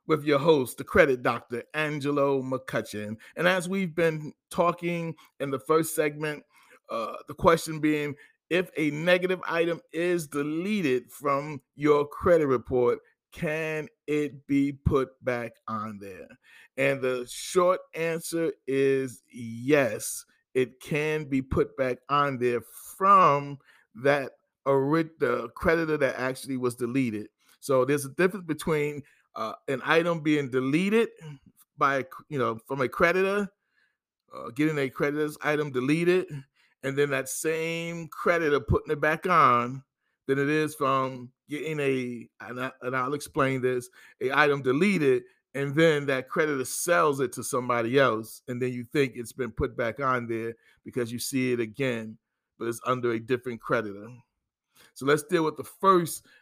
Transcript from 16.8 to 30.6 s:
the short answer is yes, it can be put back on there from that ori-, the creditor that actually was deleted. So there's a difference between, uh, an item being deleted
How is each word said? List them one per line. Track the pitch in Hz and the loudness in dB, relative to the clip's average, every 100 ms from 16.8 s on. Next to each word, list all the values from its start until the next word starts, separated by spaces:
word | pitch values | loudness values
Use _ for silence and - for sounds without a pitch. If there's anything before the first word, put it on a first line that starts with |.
| 139 135 | -2 0
the | 127 127 123 | -2 -4 -6
short | - - 180 180 180 - | -12 -2 2 4 2 -4
answer | 156 165 165 - 165 165 - - | -6 -4 -4 -6 -4 -4 -4 -4
is | 135 139 135 131 117 _ | 0 2 2 -2 -10 _
yes, | 120 117 113 127 147 120 - - - - _ _ 127 | -14 -12 -6 2 4 4 -2 -8 -10 -14 _ _ -2
it | 123 - | -2 -4
can | - 151 156 156 147 | -6 -4 -2 -4 -2
be | 135 | -4
put | 131 170 143 - | 0 0 0 -2
back | 127 123 - | -2 -4 0
on | 143 143 127 | 0 2 0
there | 123 120 - - - - | 0 0 -4 -16 -18 0
from | 190 196 165 143 143 139 _ _ _ | 6 8 8 4 -2 -12 _ _ _
that | 110 139 147 131 - _ _ - | 0 2 2 0 -12 _ _ 2
ori-, | 139 139 160 160 - | 2 4 2 0 -2
the | 127 123 117 | 0 0 -4
creditor | - 175 165 160 151 | -2 2 2 2 0
that | 131 104 | 0 0
actually | 131 131 - 131 | -6 -6 -8 -4
was | 123 117 | -2 -2
deleted. | 117 135 123 104 104 _ _ _ | -2 0 -2 -4 -8 _ _ _
So | - 131 127 | 0 2 4
there's | 143 | 0
a | 131 | -2
difference | 135 185 202 170 | 0 0 0 -6
between, | 151 - 156 147 147 - _ _ - | -6 -2 -2 -2 -6 -14 _ _ -10
uh, | 110 - - | -10 -8 -6
an | 131 135 | -4 2
item | 165 170 170 | 2 2 0
being | 151 151 135 | 0 0 0
deleted | 127 | 0